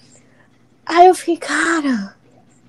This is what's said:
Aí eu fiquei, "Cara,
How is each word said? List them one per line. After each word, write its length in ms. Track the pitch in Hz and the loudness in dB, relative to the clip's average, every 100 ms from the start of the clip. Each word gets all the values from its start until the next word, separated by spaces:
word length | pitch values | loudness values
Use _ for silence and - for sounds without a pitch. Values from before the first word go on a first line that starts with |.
| _ - _ _ _ _ _ _ - | _ -20 _ _ _ _ _ _ -2
Aí 220 | 320 359 | 4 4
eu 80 | 349 | 4
fiquei, 220 | - 330 | -2 -6
"Cara, 800 | - 302 330 330 285 233 196 - _ _ _ _ | -6 -4 -2 -2 -4 -6 -8 -16 _ _ _ _